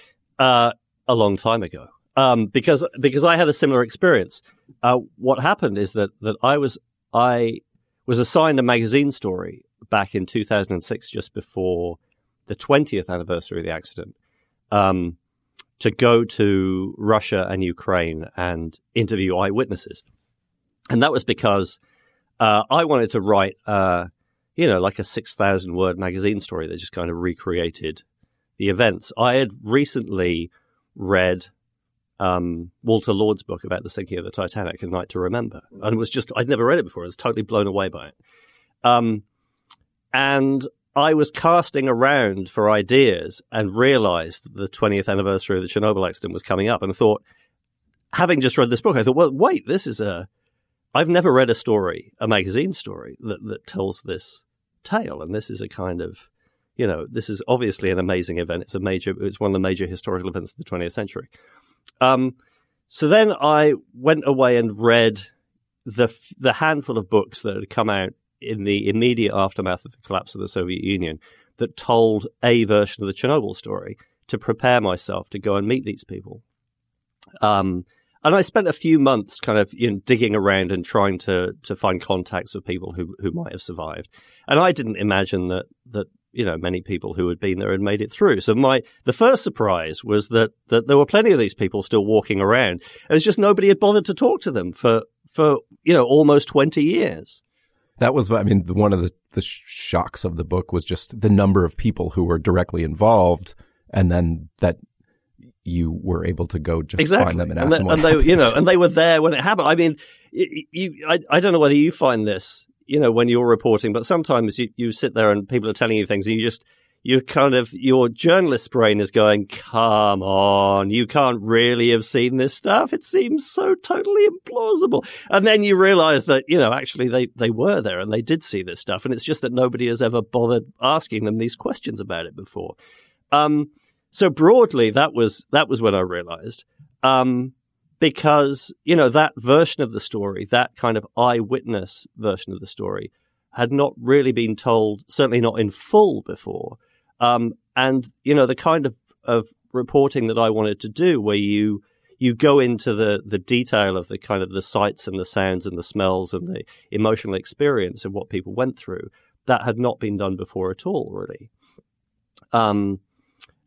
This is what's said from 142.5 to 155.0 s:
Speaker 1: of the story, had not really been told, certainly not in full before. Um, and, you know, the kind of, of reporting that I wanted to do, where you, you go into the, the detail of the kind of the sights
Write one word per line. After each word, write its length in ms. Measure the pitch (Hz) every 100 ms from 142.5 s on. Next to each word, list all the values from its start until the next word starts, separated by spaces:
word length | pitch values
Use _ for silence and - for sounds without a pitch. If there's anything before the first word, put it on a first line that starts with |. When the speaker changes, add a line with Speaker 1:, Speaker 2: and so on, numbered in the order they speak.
Speaker 1:
of 80 | 95
the 60 | -
story, 440 | - 98 98 - _ _ _ _
had 200 | - 120
not 220 | 139 143 -
really 340 | 120 143 131
been 220 | 120 113 107
told, 440 | 127 113 107 104 -
certainly 320 | - 135 120
not 180 | 117 113
in 100 | 107
full 500 | - - 214 202 113
before. 540 | 98 90 - 92 - 117 _ _ _ -
Um, 320 | 120 120 117 - _ 127
and, 300 | 131 131 120 _
you 100 | 139
know, 120 | 147 127
the 80 |
kind 320 | 131 165 160 135
of, 100 | - _ _
of 220 | - 117 110 _ _
reporting 540 | 127 127 147 139 139 113
that 100 | 113
I 100 | 113
wanted 320 | 107 107 101
to 80 | 110
do, 320 | 113 180 143
where 160 | 104 104
you, 460 | 101 104 104 101 - _ _ _
you 160 | 127
go 240 | 117 151 139
into 360 | 123 113 -
the, 280 | 107 110 101
the 140 | 101 104
detail 580 | - 123 123 110 98 92
of 100 | 87
the 80 | 98
kind 260 | - 98
of 80 | 92
the 120 | 95
sights 440 | - 104 101 87